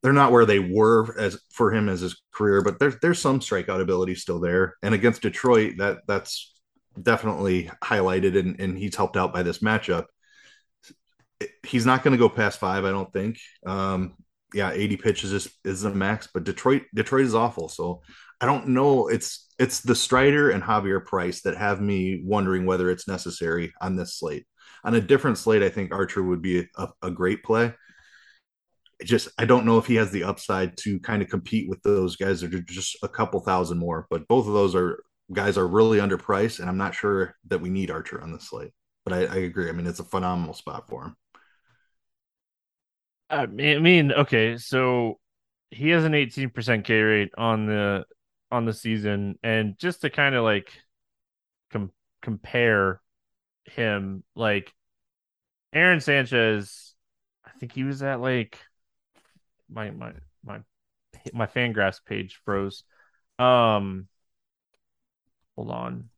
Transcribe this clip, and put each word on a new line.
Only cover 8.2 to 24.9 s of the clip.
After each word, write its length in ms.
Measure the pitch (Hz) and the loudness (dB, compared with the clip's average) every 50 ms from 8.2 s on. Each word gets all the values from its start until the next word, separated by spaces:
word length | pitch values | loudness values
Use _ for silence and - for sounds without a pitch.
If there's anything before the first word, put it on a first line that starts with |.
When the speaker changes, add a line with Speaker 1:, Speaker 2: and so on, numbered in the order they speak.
| 92 98 90 98 | 0 2 2 2
Speaker 1:
and, 220 | 90 92 92 - | 0 0 -4 -4
and 180 | 98 95 92 92 | -6 -6 -6 -6
he's 160 | 98 101 90 | -8 -8 -4
helped 220 | - 101 92 - | -2 -2 -2 0
out 160 | 101 92 92 90 | 0 -2 -2 -2
by 100 | 90 90 | -4 -4
this 160 | 87 85 - | -4 -4 -2
matchup. 460 | - 110 110 104 - - 90 85 80 _ _ _ _ _ _ _ _ - _ _ _ _ _ _ _ - - _ _ _ _ _ _ _ _ _ 104 - _ _ - | 0 0 0 0 0 -2 -4 -4 -4 _ _ _ _ _ _ _ _ -20 _ _ _ _ _ _ _ -20 -20 _ _ _ _ _ _ _ _ _ -14 -14 _ _ -16
He's 220 | - - 123 113 | -2 -2 2 4
not 160 | 127 127 131 131 | 4 4 4 4
gonna 140 | 151 135 | 2 4
go 120 | 120 120 - | 6 4 4
past 300 | - - 110 101 95 - | 4 4 0 0 0 -2
five, 260 | - 95 92 98 95 | -4 -2 -2 0 0
I 60 | 98 | -2
don't 220 | 98 98 95 92 _ | -2 -2 -4 -6 _
think. 260 | 98 95 107 113 - - - _ _ _ | -4 -4 -4 -6 -8 -14 -20 _ _ _
Um, 520 | 90 95 98 95 98 95 92 92 90 - _ _ _ _ _ _ _ - | -6 -4 -4 -2 -2 -2 -2 -4 -6 -8 _ _ _ _ _ _ _ -6
yeah, 200 | 101 98 95 73 | -4 -4 -2 -2
eighty 240 | 92 104 107 104 | -2 -2 -2 -2
pitches 360 | 95 - 113 101 - - 98 98 | -2 0 -2 -2 -2 -2 -4 -4
is, 160 | 101 - - _ _ _ | -4 -6 -8 _ _ _
is 180 | 95 95 95 104 | -6 -6 -4 -4
the 80 | 107 | -4
max, 380 | 98 98 98 98 107 107 - - _ | -2 0 0 0 0 -2 -4 -8 _
but 100 | 95 85 | -8 -6
Detroit, 400 | - 90 - - 131 135 139 - _ - | -6 -8 -2 2 2 2 2 0 _ -4
Detroit 340 | 104 110 - 135 131 135 | -4 -2 0 2 2 2
is 80 | 127 110 | 2 2
awful. 340 | 113 113 120 110 - 82 80 | 2 2 0 -2 -4 -10 -10
So 340 | - - 90 87 90 87 _ - - - - - - _ | -8 -8 -6 -6 -6 -10 _ -20 -20 -20 -20 -20 -10 _
I 60 | 127 | 0
don't 220 | 123 143 135 110 127 | 0 0 0 0 0
know. 380 | 127 127 135 143 139 127 110 | 0 2 4 4 4 4 2
It's, 400 | 98 110 113 - - - - - _ _ | 0 -2 -2 -4 -6 -12 -14 -18 _ _
it's 240 | _ 127 135 - - | _ -2 0 0 -6
the 140 | - 120 120 | 0 0 0
Strider 560 | - - - 131 127 131 143 143 147 147 139 | 0 2 2 2 4 4 4 4 4 4 2
and 120 | 113 98 95 | 2 0 0
Javier 420 | - 110 104 98 98 95 95 90 | 0 -2 0 0 0 -2 -2 -2
Price 380 | - - 95 87 90 87 - - | -2 -4 -2 -2 -2 -6 -4 -4
that 140 | 98 82 | -6 -4
have 240 | 87 104 101 101 92 | -2 -2 -2 -2 -2
me 420 | 101 101 101 95 92 92 95 87 85 | -2 -2 0 0 0 -2 -4 -4 -4
wondering 420 | 92 104 104 98 95 92 92 92 | -2 0 0 0 0 0 0 0
whether 240 | 92 92 90 90 90 | 0 0 0 2 0
it's 160 | 90 90 - | 0 -2 -4
necessary 680 | - 98 90 - 90 87 - 87 82 82 87 85 80 - - | -8 -8 -8 -8 -10 -10 -6 -6 -4 -4 -4 -4 -8 -10 -10
on 140 | - 95 95 | -6 -4 -4
this 240 | 92 87 87 - - | -4 -6 -6 -10 -10
slate. 280 | - 80 73 73 - _ _ _ _ - - - _ | -8 -8 -8 -10 -12 _ _ _ _ -20 -20 -12 _
On 100 | - | 0